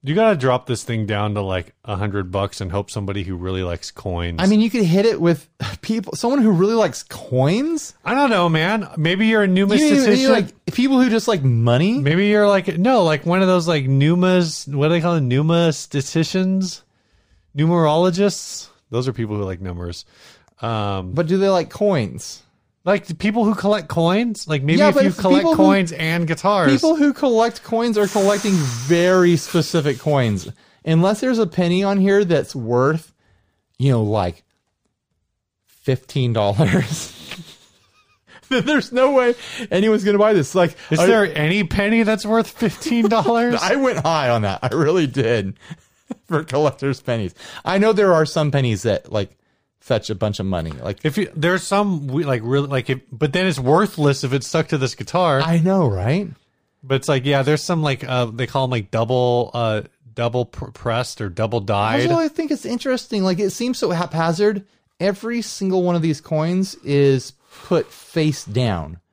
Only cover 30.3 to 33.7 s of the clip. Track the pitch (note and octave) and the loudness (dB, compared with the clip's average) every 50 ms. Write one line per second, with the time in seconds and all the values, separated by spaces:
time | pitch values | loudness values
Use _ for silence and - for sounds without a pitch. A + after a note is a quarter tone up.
30.3 | G#2 F#2+ - - A2 _ _ _ _ _ _ D#3+ E3 D#3+ E3+ F#3+ G#3+ G#3+ - B3+ | 0 -2 -6 -10 -16 _ _ _ _ _ _ 0 2 4 4 2 2 0 0 -2
31.3 | B3+ A3+ A3 F#3+ - - F3+ E3+ F3 F#3 G3 G3 G3+ G3+ F#3+ G3 G3 G3+ G#3 F3 | 0 0 0 -2 0 -2 0 0 0 0 0 0 0 2 2 4 4 4 4 2
32.3 | F3 C#3+ - - - C#3 A#2 A2 A#2+ A#2+ B2+ C#3 D#3+ D#3+ - _ _ _ _ _ | 2 0 0 -2 -8 -10 -4 0 0 2 2 2 0 -2 -6 _ _ _ _ _
33.3 | _ _ _ _ _ _ _ _ | _ _ _ _ _ _ _ _